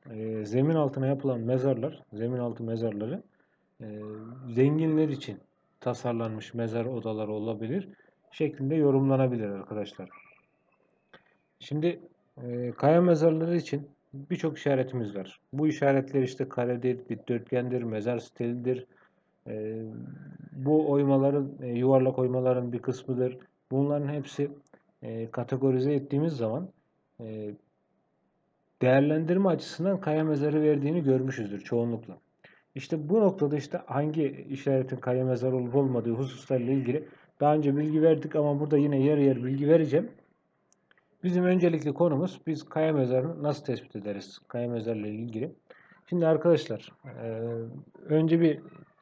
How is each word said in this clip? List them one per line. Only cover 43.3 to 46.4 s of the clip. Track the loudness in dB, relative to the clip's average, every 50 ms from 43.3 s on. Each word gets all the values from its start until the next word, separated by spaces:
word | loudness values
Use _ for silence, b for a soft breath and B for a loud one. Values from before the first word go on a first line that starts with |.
| -4 -4 -4
nasıl | -4 -4 -4 -4
tespit | -4 -6 -6 -6 -12 -14
ederiz? | -10 -8 -8 -8 -8 -10 -14 -18 -20 -18 _
Kaya | -6 -6 -4 -4
mezarıyla | -4 -4 -4 -4 -4 -4 -4 -6
ilgili. | -6 -8 -8 -8 -6 -6 -8 -8 -10 -14 _ B B B B B B B B -4
Şimdi | -2 0 2 4
arkadaşlar, | 2 4